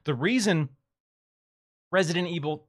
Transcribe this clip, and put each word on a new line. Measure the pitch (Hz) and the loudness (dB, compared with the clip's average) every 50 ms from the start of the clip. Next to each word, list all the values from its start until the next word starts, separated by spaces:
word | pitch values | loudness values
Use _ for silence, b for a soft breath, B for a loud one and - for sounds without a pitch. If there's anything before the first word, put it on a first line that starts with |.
| B | B
the | 151 139 | -6 -4
reason | 120 147 214 254 254 202 214 175 160 147 131 - _ _ _ _ _ _ _ _ _ _ _ _ _ _ _ _ _ _ _ _ _ _ - | -2 0 0 0 2 2 2 2 2 0 -2 -6 _ _ _ _ _ _ _ _ _ _ _ _ _ _ _ _ _ _ _ _ _ _ -2
Resident | 175 190 185 156 165 180 180 170 | 2 2 2 2 0 -2 -2 -2
Evil | 175 165 143 151 151 151 - | -4 -4 -4 -4 -6 -6 -8